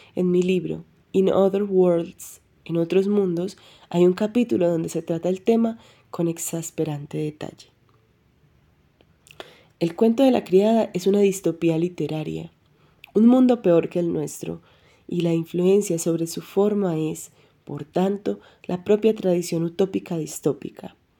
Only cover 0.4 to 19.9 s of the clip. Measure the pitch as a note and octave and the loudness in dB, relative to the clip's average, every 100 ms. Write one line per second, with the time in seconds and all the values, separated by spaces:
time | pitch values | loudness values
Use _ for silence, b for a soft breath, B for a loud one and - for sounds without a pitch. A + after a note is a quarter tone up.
0.4 | F3+ F#3 D#3 D#3+ - _ _ F#3+ F#3+ - | 2 -2 -4 -10 -14 _ _ 0 2 4
1.4 | G3 G3 G#3 F#3 F3+ E3+ F3+ - - - | 2 2 0 2 4 2 -2 -12 -20 -20
2.4 | _ _ - E3 E3 F3+ G3 G#3 F#3+ E3+ | _ _ -6 -4 0 0 2 0 0 -2
3.4 | F#3 - b b b F3 F3+ F#3 G#3+ B3 | -6 -10 b b b 2 4 2 -2 0
4.4 | A#3+ A3 F3 E3 E3+ D#3+ E3 E3 F3 F#3 | 0 2 2 0 -2 -6 -6 -4 -4 -2
5.4 | - A3+ A3+ A3+ B B B - E3+ E3 | 0 2 0 -4 B B B -4 -4 -4
6.4 | - E3 E3 - D#3 D3 D3 D3+ D3+ D3+ | -8 -8 -8 -6 -6 -6 -8 -8 -8 -10
7.4 | - - - _ _ _ _ _ _ _ | -16 -16 -20 _ _ _ _ _ _ _
8.4 | _ _ _ _ _ _ _ _ _ B | _ _ _ _ _ _ _ _ _ B
9.4 | B B B - E3+ - A3+ A3+ C4+ B3 | B B B -6 -4 2 2 4 4 2
10.4 | - F#3+ G#3+ A3+ - F#3 G3 G3+ G3 F#3 | 2 2 4 2 0 -2 0 2 2 2
11.4 | F3+ E3 E3+ D#3+ F3 F3 D3+ D#3 D#3 D#3+ | -4 0 0 0 -2 -4 -6 -6 -8 -10
12.4 | E3 _ _ b b b b G#3 A3+ B3+ | -12 _ _ b b b b 4 6 6
13.4 | B3+ A#3 F#3+ E3+ D#3+ F3+ E3+ E3+ D3 - | 4 4 4 2 2 -4 -2 -4 -6 -10
14.4 | D#3+ E3+ b b b b b F3 E3+ E3 | -12 -12 b b b b b -2 0 -2
15.4 | E3 F3 F3+ G3+ G3+ E3 F#3 E3 E3 - | -2 0 2 2 2 -4 -2 -2 -4 -8
16.4 | - G3 G#3 G#3 F#3 D#3+ D#3 E3 - b | -6 0 0 0 -2 -2 -4 -6 -16 b
17.4 | b b - C#3+ C#3+ F3 F#3+ G3+ G3+ G3+ | b b -14 -14 -6 -2 0 -2 -4 -6
18.4 | b b - F3+ F#3+ G#3+ A3 A3 F#3 F3 | b b -8 -6 0 2 2 0 0 -2
19.4 | E3+ E3 E3+ E3 F#3+ | -2 -4 -4 -2 -2